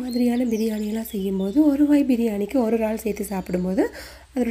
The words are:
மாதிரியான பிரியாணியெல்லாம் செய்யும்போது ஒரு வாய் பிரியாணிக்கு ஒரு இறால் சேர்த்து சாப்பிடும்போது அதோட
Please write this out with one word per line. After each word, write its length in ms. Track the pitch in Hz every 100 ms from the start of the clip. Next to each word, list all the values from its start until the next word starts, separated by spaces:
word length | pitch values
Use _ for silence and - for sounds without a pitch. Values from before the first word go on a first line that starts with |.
மாதிரியான 420 | 247 240 240 240 247
பிரியாணியெல்லாம் 580 | 214 226 214 208 220 220
செய்யும்போது 460 | 202 196 190 196 277 302
ஒரு 140 | 277 285
வாய் 140 | 294 254
பிரியாணிக்கு 460 | 233 233 202 202 277
ஒரு 120 | 220 226
இறால் 220 | 214 220
சேர்த்து 200 | 214 202 196
சாப்பிடும்போது 520 | 190 - 180 180 196 466 - - - -
அதோட 180 | 262 226